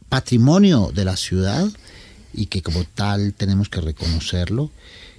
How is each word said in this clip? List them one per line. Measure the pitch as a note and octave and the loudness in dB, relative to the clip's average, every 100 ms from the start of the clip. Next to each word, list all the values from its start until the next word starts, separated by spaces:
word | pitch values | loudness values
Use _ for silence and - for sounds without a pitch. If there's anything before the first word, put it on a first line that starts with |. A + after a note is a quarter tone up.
| - | -4
patrimonio | C3 - B2 B2+ F#3 G3 C#3 F#2 | -4 0 4 6 6 6 4 2
de | F#2+ | -2
la | F#2 F#2 | -2 -2
ciudad | - F#2 F#2+ B2+ G#3 - - - - - - | -2 -2 0 0 -2 -6 -18 -20 -20 -20 -12
y | A2 G#2 | -8 -6
que | F#2+ | -6
como | E2 E2 | -4 -4
tal | F2 - G2+ G2+ G2+ | -4 -4 -2 0 -2
tenemos | - G2 G2 G#2 | -2 -2 0 -2
que | F#2 | -4
reconocerlo, | D#2+ D2+ D#2 D#2+ - F2 F2 A#2 D3+ - - - - | -6 -4 -4 -4 -2 -4 -2 -2 -6 -10 -20 -20 -20